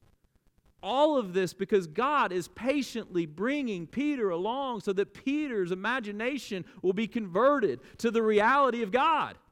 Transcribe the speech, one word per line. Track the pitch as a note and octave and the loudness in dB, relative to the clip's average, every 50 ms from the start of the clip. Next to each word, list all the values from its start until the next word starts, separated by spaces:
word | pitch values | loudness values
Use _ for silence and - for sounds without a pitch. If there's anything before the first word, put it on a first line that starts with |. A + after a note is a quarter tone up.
| _ _ _ _ _ _ _ _ _ _ _ _ _ _ _ _ - | _ _ _ _ _ _ _ _ _ _ _ _ _ _ _ _ -6
All | F#3+ A#3+ C4+ D4+ D#4 D4+ | -2 2 4 4 4 4
of | C4 G#3+ F3+ F3 | 2 0 0 0
this | F#3+ F#3 E3 - | 0 -2 -2 -2
because | - G3 - A3 G3 F3 | -6 -2 2 2 2 2
God | D#3 D3+ G#3+ B3 C#4+ D4+ C4+ A3+ G3 | 0 -2 -2 0 2 2 2 2 0
is | F3+ F3+ E3 | 0 -4 -6
patiently | - - - G#3 C4 C#4+ D4 B3 - - A#3 F#3+ - F3+ F3 E3+ | -6 -10 -6 -2 0 0 0 -2 -4 -6 -10 -8 -4 -2 -2 -2
bringing | D3+ D3+ D#3+ G3+ B3+ C#4+ D4 C4+ A#3 G3+ F3 E3 | -2 -4 -4 -4 -2 -2 -2 -2 -4 -4 -6 -8
Peter | - - A3+ C#4+ D4 D4 B3+ A3 F#3+ | -8 -4 -2 -2 -2 0 0 -2 -2
along | E3+ E3 F#3 G#3+ B3 C#4 C#4 C4 A#3+ G3+ | -2 -2 -2 -2 -4 -4 -4 -4 -6 -6
so | - G3+ F#3+ | -4 -4 -2
that | F#3+ G3 - - | -2 -2 -4 -4
Peter's | - - C4 C#4+ D4+ D#4 C#4 A#3+ G3+ F3+ E3+ | -8 -4 -2 -2 -2 -2 -2 -2 -2 -2 -2
imagination | F#3 F#3 G3+ A3 B3+ C4+ G#3 G#3 G3+ G#3 A3+ B3+ D4 B3+ - - G#3 F#3 D3+ - - - | -4 -4 -4 -4 -4 -4 -4 -6 -6 -6 -4 -4 -4 -6 -8 -8 -8 -8 -8 -10 -10 -4
will | - F3+ | -2 0
be | F#3+ G3+ A3+ | 0 0 0
converted | - - A#3+ G#3+ F#3 E3+ G3 B3 C#4 D4 C#4 A3 D#3 A#2+ A#2+ - - - - | -2 -2 -6 -4 -2 0 4 4 4 4 4 2 0 -2 -2 -8 -18 -8 -2
to | - A#3 | -2 0
the | G#3+ A#3 A3 | 2 2 2
reality | G#3+ G#3+ G3+ G#3 A#3 C4+ C#4+ C#4 B3+ A#3 A#3+ | 4 4 4 6 4 4 4 4 4 2 0
of | A3+ F#3+ | -2 0
God | F#3+ B3+ D4 E4 D#4 C#4 E3 A2 - - _ _ | 0 2 2 2 2 0 -2 -4 -8 -14 _ _